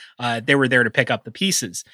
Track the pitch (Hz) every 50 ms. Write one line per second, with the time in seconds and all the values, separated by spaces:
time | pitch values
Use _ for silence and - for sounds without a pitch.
0 | - - _ - 123 120 120 113 110 135 143 139 135 123 131 123 120 113 - -
1 | 123 - 123 107 - 113 - - 190 190 175 - 120 95 85 - - _